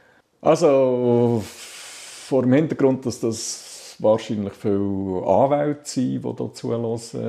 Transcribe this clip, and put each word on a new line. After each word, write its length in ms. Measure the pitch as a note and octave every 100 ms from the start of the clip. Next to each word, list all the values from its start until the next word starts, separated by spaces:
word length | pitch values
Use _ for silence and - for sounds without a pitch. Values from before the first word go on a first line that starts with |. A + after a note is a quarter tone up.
| _ _ _ _
Also, 1000 | - - E3 C3+ C3 B2 B2 A#2+ A#2+ A#2 G2
vor 960 | - - - - - - - - C3+
dem 120 | B2
Hintergrund, 520 | C3 D#3+ - C3+ C3 B2
dass 140 | A2+
das 760 | A#2+ A2+ - - - - - -
wahrscheinlich 540 | A2 A2 - G#2+ G2
viele 680 | - A2 G2+ G2+ G2 G2 F2+ -
Anwälte 560 | F#2+ C3+ C#3+ D3 D3
sind, 400 | - - C3 C3 A#2+
die 100 | A#2+
da 160 | B2
zuhören, 460 | - B2 A#2 A#2 A#2 - B2+